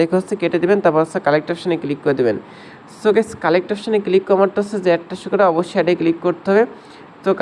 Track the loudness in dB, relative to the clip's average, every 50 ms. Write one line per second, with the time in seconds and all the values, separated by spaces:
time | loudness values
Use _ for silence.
0 | 0 2 0 -2 -2 -2 -4 -4 -2 -2 0 0 2 2 2 2 2 2 2 2
1 | 0 0 -4 -2 0 2 2 2 0 -2 -8 -6 -4 -4 -4 -2 -4 -6 -8 -4
2 | -2 -2 0 2 0 0 0 -2 -6 -14 -20 -20 -20 -20 -20 -20 -20 -20 -20 -2
3 | 0 2 2 2 0 -2 -6 -4 -2 0 0 0 0 -2 -6 -6 -4 -2 -2 -2
4 | 0 2 0 0 2 2 2 2 2 2 0 -2 -4 -4 -6 -2 0 0 0 0
5 | -2 -8 -14 -12 -8 -6 0 2 2 2 2 0 -2 -2 -2 0 0 0 0 2
6 | 0 0 0 0 -2 -4 -4 -4 -2 0 2 2 2 2 -2 -10 -20 -20 -20 -20
7 | -20 -20 -20 -6 -4 -2 0 0